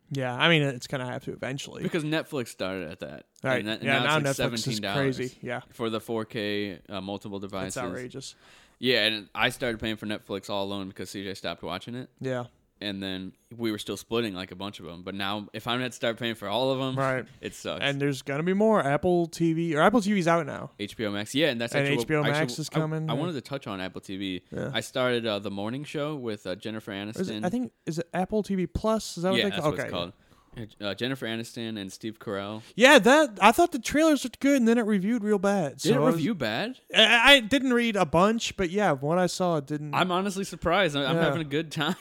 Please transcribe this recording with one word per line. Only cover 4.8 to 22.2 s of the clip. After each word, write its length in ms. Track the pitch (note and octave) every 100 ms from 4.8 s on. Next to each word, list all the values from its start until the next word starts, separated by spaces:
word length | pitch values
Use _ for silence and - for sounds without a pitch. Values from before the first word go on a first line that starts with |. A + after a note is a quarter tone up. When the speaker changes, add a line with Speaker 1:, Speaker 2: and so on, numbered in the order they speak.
Speaker 2:
dollars 340 | G2+ G#2+ C3+ C3
Speaker 1:
crazy. 220 | B2+ -
Yeah. 180 | B2+ B2 -
Speaker 2:
for 160 | - A2+
the 100 | A2
four 240 | - A2+
K, 540 | A2 A#2+ G#2 G#2 G#2 E2+ -
uh, 120 | G2
multiple 380 | F#2+ G2+ A2 G2
Speaker 1:
That's 100 | G2
Speaker 2:
devices. 240 | G2 F#2+ C3
Speaker 1:
outrageous. 560 | B2 B2+ B2+ B2+ - - - - _ _
Speaker 2:
Yeah, 280 | B2 A#2+ G#2+
and 220 | G#2+ F#2+
I 140 | - B2
started 300 | - B2+ A2
paying 160 | A2 G#2+
for 100 | G#2+
Netflix 440 | G#2 - G2 -
all 140 | G2+
alone 240 | G2 G2+ F#2+
because 200 | G2 F#2+
C 120 | G2+
J 100 | G2
stopped 280 | G2 F2 E2+
watching 320 | F2 F2+ -
it. 160 | B2 B2+ _
Speaker 1:
Yeah. 240 | C3 B2 A#2+ _ _ _
Speaker 2:
And 200 | G#2 G2
then 300 | F#2+ F#2+ F#2+ - _ A#2
we 140 | A#2
were 80 | G#2
still 180 | - G2
splitting, 380 | - A#2 A2+
like, 160 | F#2 F#2+
a 60 | F#2
bunch 240 | G2 G2
of 60 | E2+
'em. 160 | E2+
But 100 | F#2
now, 340 | G2 G2 G#2 G2+
if 120 | A2 A#2+
I'm 100 | A#2+
gonna 140 | B2+
start 260 | - A#2+ A2
paying 160 | A#2
for 140 | A2 G2+
all 220 | A2 C3
of 80 | C3
'em, 180 | C3+ C3
Speaker 1:
Right. 260 | C3+ B2+ -
Speaker 2:
<laughs> 80 | -
it 140 | G2+
sucks. 260 | - G2 D#2+
Speaker 1:
And 180 | C#3 C#3
there's 180 | C#3+ C3
gonna 200 | - C#3
be 100 | E3+
more. 320 | G3 A3 G#3
Apple 420 | C#3 D3 F#3 F3 E3+
T 240 | - E3+
V, 220 | D#3+ E3+ D3
or 40 |
Apple 220 | F3+ A#3
T 100 | G3
V's 140 | G#3 E3
out 180 | E3+
now. 280 | C#3 G#2 - -
Speaker 2:
H 180 | G2+ -
B 100 | G#2+
O 40 |
Max. 220 | G2+ G#2+ C3+
Yeah, 120 | D#3
and 100 | A#2
that's 120 | A#2
Speaker 1:
And 140 | C#3+ C#3
Speaker 2:
actually 160 | A#2
Speaker 1:
H 60 | A#2
B 60 |
O 20 | D3+